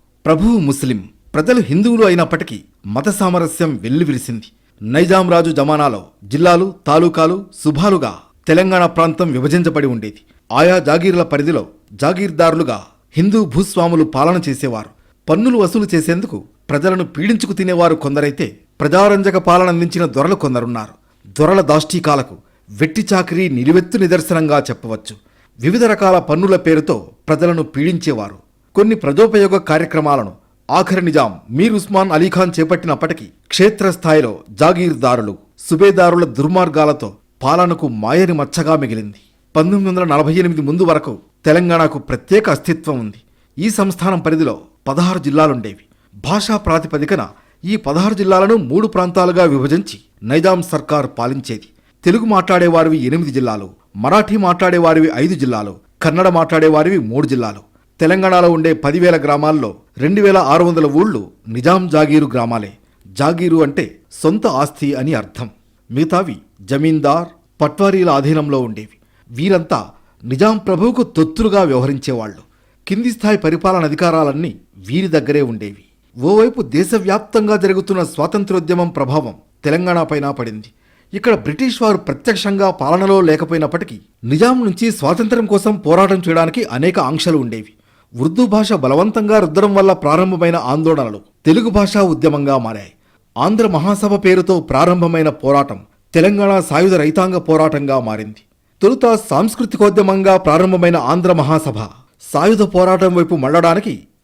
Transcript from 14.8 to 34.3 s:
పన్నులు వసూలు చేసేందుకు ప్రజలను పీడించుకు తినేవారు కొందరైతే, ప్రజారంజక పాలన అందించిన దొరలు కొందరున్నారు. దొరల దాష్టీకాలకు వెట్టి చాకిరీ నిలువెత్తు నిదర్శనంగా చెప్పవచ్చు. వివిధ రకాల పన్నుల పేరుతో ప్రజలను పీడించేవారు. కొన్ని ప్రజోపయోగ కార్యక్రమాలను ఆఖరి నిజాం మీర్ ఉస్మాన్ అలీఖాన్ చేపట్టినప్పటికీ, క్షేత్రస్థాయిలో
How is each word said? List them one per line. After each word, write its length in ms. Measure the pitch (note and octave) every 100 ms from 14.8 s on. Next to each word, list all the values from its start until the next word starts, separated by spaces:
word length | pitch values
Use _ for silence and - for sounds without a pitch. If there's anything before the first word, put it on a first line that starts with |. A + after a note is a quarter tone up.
| G#2 _ _ _ -
పన్నులు 300 | D#3+ A#3+ A#3+
వసూలు 280 | F#3 A3 G3+
చేసేందుకు 440 | E3 D#3+ E3+ F#3+ G#2 - _ -
ప్రజలను 340 | C#3+ F3+ F#3
పీడించుకు 480 | F3 - G3 A3 D#3+
తినేవారు 420 | F#3+ F#3 F3 E3+
కొందరైతే, 520 | D#3+ C#3 C#3+ D3 - B2+ - _ -
ప్రజారంజక 560 | D3 F3+ G#3 G3+ G3 F#3
పాలన 320 | F3+ F3+ F3+
అందించిన 360 | E3+ E3+ E3+ E3
దొరలు 280 | B2+ D#3
కొందరున్నారు. 600 | G3 C#3+ B2 A#2+ A#2 G#2+ - _ _ - G2
దొరల 220 | D#3+ G3
దాష్టీకాలకు 760 | D3 D3+ - F3 E3 C#3 B2+ - _ _ -
వెట్టి 320 | G#2 D#3 F#3 -
చాకిరీ 320 | F#3+ F3+ E3+ F#3
నిలువెత్తు 480 | B2+ B2+ F3 F3+ A#3
నిదర్శనంగా 600 | F3+ F3 - E3 D#3 D3
చెప్పవచ్చు. 560 | C3+ - A#2 A2 - G#2 _ _ _ -
వివిధ 260 | C3 A3
రకాల 340 | A#3 G#3 G3 F3+
పన్నుల 380 | E3 D#3 F#3+ F#3
పేరుతో 400 | E3+ D#3 D3+ A#2+ E2 - -
ప్రజలను 340 | D#3 F3 E3
పీడించేవారు. 760 | D3+ C#3 D#3+ E3+ D#3 A#2+ G2+ - _ _ _
కొన్ని 200 | - G#3+
ప్రజోపయోగ 600 | A3 C#3 C#3+ A3 A3 G3 F#3+
కార్యక్రమాలను 760 | F#3 D#3 E3 D#3+ D3 C3+ G2+ - _ _ -
ఆఖరి 340 | D#3 F#3 F#3+
నిజాం 300 | F3 D3+ A#2 F2 -
మీర్ 240 | B2+ A3 G#3+
ఉస్మాన్ 340 | F3 G3 F#3+
అలీఖాన్ 400 | D#3 F3+ F#3 F#3 E3+
చేపట్టినప్పటికీ, 680 | D#3+ F3 E3 C#3+ E3 E3 G#2+ _ -
క్షేత్రస్థాయిలో 840 | - G3 G#3 G3 F3 D#3+ D#3 B2